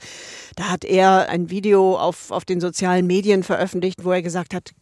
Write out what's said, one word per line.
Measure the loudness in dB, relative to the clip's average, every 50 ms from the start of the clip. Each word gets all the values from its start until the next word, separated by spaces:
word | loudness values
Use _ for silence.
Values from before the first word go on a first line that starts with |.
| -16 -20 -20 -18 -18 -18 -18 -18 -20 -18 -12 -10
da | -6
hat | -6 -6 -6 -2
er | 0 2 4 6 6 6 4 4 2
ein | -2 -4 -4 -4
Video | -6 -4 0 2 4 4 4 4 2 2
auf, | 0 -2 -4 -4 -10 -6
auf | -6 -6 -4
den | -4 -4 -4
sozialen | -4 -4 -4 -4 -2 0 2 2 2 2
Medien | 0 0 2 2 2 2
veröffentlicht, | 2 0 -2 -2 -2 -4 -4 -4 -4 -4 -6 -6 -4
wo | -2
er | -2 -2
gesagt | -2 -4 -6 -6 -6 -6 -8
hat, | -10 -10 -12 -20 _